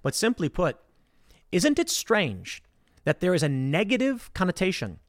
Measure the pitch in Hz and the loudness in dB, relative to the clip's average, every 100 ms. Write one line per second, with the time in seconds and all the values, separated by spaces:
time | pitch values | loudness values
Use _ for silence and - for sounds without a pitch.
0 | 143 - 226 240 160 - 170 - _ _ | -4 0 0 0 -2 0 0 -2 _ _
1 | _ _ _ - _ 185 294 294 330 - | _ _ _ -20 _ 2 2 2 0 -2
2 | - 220 156 92 92 - _ _ _ _ | 0 0 0 -6 -12 -16 _ _ _ _
3 | - 151 180 180 151 135 131 156 202 247 | -2 0 2 2 2 0 0 0 2 2
4 | 262 247 - - 180 - 190 - 104 87 | 0 -2 -8 -2 -2 0 -2 -2 -8 -10